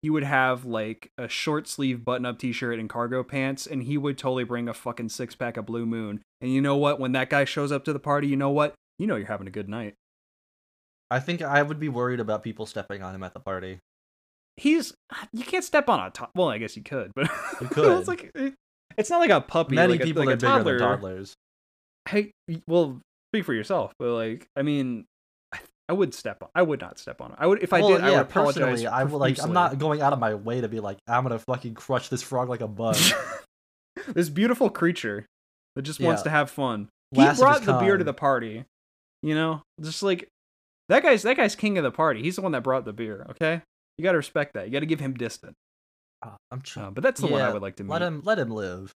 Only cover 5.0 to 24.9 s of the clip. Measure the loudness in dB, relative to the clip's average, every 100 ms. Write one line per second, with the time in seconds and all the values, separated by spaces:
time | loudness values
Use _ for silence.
5 | -8 -8 -10 -6 -8 -6 -6 -4 -4 -4
6 | -6 -8 _ _ -2 0 2 2 2 0
7 | 0 0 2 2 2 0 -2 -2 -2 -4
8 | 0 0 0 0 2 2 0 -2 _ _
9 | -2 -2 -4 -6 -8 -10 -8 -8 -10 -14
10 | _ _ _ _ _ _ _ _ _ _
11 | _ -4 -2 -6 2 2 2 -2 -4 -2
12 | -2 -2 -2 -4 -4 -10 -10 -10 -10 -10
13 | -10 -10 -12 -12 -8 -8 -8 -14 _ _
14 | _ _ _ _ _ -2 2 2 0 -12
15 | _ -16 -12 -12 -4 -4 2 2 4 0
16 | 0 -10 -10 0 0 0 -6 -10 -8 -8
17 | -6 -2 -2 -2 -10 -10 -4 4 6 6
18 | 2 -6 -8 -6 -6 -6 _ _ _ -4
19 | 2 4 6 6 4 0 2 4 4 4
20 | 2 2 2 4 4 4 4 2 2 0
21 | -4 -10 -12 -18 _ _ _ _ _ _
22 | -2 -2 -2 _ -10 -10 2 2 4 -2
23 | _ _ _ -4 -2 -4 0 -2 -2 -4
24 | -2 -2 -2 -6 -10 -4 0 0 -2